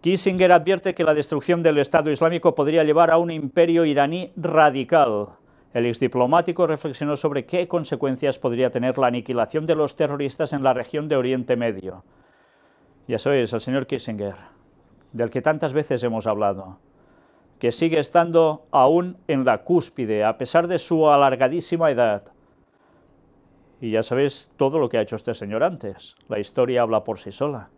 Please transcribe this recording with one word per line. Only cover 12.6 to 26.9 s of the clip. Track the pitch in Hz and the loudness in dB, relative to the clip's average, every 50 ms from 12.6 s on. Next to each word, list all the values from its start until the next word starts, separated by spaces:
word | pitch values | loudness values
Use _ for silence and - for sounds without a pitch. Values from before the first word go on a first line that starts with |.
| _ _ _ _ _ _ _ _ _ - | _ _ _ _ _ _ _ _ _ -6
Ya | 120 110 | -6 -4
sabéis, | - 143 143 139 120 107 117 | -2 0 0 0 0 0 -4
el | 113 | -6
señor | - - 127 139 131 - | -6 -4 -4 -4 -4 -4
Kissinger, | - 123 - - 113 104 101 101 95 - - - _ _ _ _ _ _ _ _ _ _ _ _ _ | -8 -8 -8 -8 -8 -8 -8 -8 -10 -12 -20 -20 _ _ _ _ _ _ _ _ _ _ _ _ _
del | 113 117 113 | -6 -6 -4
que | - 131 - | -4 -4 -2
tantas | 156 156 156 - 151 131 | -2 -2 -2 -4 -4 -2
veces | 147 147 - 139 120 113 | -4 -4 -2 -4 -4 -4
hemos | 120 113 113 101 110 | -4 -4 -4 -4 -4
hablado, | 107 104 107 101 98 95 98 92 95 _ _ _ _ _ _ _ _ _ _ _ _ _ _ _ _ _ | -2 -2 -2 -2 -2 -4 -10 -18 -20 _ _ _ _ _ _ _ _ _ _ _ _ _ _ _ _ _
que | - 120 120 | -4 -4 -2
sigue | - 165 165 160 160 | 0 -2 0 0 0
estando | 143 - - 175 170 170 165 165 165 160 151 151 _ _ | -2 2 2 2 2 4 4 4 4 4 0 -4 _ _
aún | - 139 131 135 156 170 180 180 180 - _ | 2 4 4 6 4 2 0 -2 -8 -14 _
en | _ 156 135 131 | _ -2 0 2
la | 127 117 104 - | 2 0 0 0
cúspide, | - 175 175 - - _ - 127 107 107 107 104 | 0 0 0 0 -2 _ -8 -4 -2 0 0 0
a | 107 113 - | 0 0 -2
pesar | 127 123 - 170 170 175 | -6 0 0 0 0 2
de | 180 170 | -2 -4
su | - - 175 160 160 151 | -2 -2 0 2 4 6
alargadísima | 147 143 143 135 131 123 131 127 143 175 165 - - 170 165 156 | 6 6 6 4 4 2 0 0 0 -2 -6 -4 -4 0 0 0
edad. | 135 117 123 113 104 101 - - _ _ _ _ _ _ _ _ _ _ _ _ _ _ _ _ _ _ _ _ _ _ _ _ _ _ _ _ _ _ | 2 2 2 0 0 -2 -6 -14 _ _ _ _ _ _ _ _ _ _ _ _ _ _ _ _ _ _ _ _ _ _ _ _ _ _ _ _ _ _
Y | 131 117 | -8 -2
ya | 110 110 - | -2 -2 -2
sabéis | - 120 127 139 143 - - - _ _ | 0 0 0 0 0 -2 -6 -18 _ _
todo | _ 143 135 139 165 | _ 0 0 2 0
lo | 123 120 | -2 0
que | - 117 | 0 -2
ha | 107 | -2
hecho | - - | -2 -4
este | 107 - - 113 | -10 -8 -8 -8
señor | - - 101 107 113 139 | -8 -8 -6 -4 -2 -2
antes. | 175 185 135 - 104 92 - - - - _ _ _ | -2 -2 -6 -12 -14 -14 -14 -20 -20 -20 _ _ _
La | 110 104 | -6 -6
historia | 104 - - - 127 120 127 123 117 | -6 -6 -2 -2 -2 0 2 0 0
habla | 113 | 2